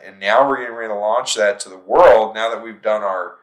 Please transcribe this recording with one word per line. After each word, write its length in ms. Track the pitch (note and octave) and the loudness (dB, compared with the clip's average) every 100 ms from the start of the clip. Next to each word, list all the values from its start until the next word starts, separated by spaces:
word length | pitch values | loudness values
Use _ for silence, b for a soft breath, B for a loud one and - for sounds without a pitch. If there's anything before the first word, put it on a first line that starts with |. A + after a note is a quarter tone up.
| F#2+ | -18
And 140 | G2 | -8
now 280 | G2 A2+ C#3 | 0 2 2
we're 100 | C3 | -2
getting 180 | A#2+ A#2 | -8 -10
ready 140 | A2 | -8
to 100 | G#2 | -6
launch 340 | G#2 A#2 - | -2 -2 -2
that 260 | A2 G#2 G2+ | -2 -2 -2
to 80 | F#2+ | -8
the 100 | F#2 | -18
world 560 | F#2 C#3 F3 A2+ G#2+ A2 | -2 4 6 6 4 -4
now 160 | A2+ | -6
that 120 | A2 | -6
we've 180 | A2+ G#2 | -10 -8
done 200 | G#2+ G#2+ | -4 -2
our, 360 | G2+ F#2 F2+ - | -2 -6 -8 -14